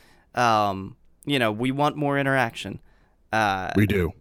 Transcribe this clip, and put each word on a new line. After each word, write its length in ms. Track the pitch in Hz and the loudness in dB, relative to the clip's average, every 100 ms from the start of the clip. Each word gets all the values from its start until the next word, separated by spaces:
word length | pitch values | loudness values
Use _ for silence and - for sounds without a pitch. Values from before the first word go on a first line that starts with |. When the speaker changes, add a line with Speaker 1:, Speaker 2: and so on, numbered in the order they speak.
| _ _ _ - | _ _ _ 0
Speaker 1:
Um, 600 | 120 107 104 95 98 - _ _ - | 2 4 2 -2 -8 -14 _ _ -4
you 140 | 143 | 0
know, 120 | 113 | 0
we 200 | 107 127 | 0 -4
want 240 | 135 147 147 | 0 -2 0
more 220 | 143 139 | -2 0
interaction. 600 | 139 135 117 - - - - _ _ _ _ | 0 2 0 -4 -12 -12 -16 _ _ _ _
Uh, 400 | 110 104 95 87 90 | 0 0 0 -2 0
Speaker 2:
We 120 | 104 | 2
do. 260 | 101 85 - | 2 -2 -6